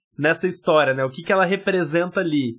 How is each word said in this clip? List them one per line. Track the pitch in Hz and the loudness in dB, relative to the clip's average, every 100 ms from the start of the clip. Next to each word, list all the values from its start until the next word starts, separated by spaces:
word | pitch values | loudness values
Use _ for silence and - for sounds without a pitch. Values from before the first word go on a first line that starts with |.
| _ - | _ -2
nessa | 147 160 185 | 0 0 -2
história, | 175 - 156 135 | -2 2 4 2
né? | 135 | 0
O | 131 | -4
que | 135 | -4
que | - | -2
ela | 190 180 | 0 2
representa | 190 196 185 151 165 180 196 | 0 0 0 0 0 -2 -2
ali? | 170 147 123 | -2 -2 -2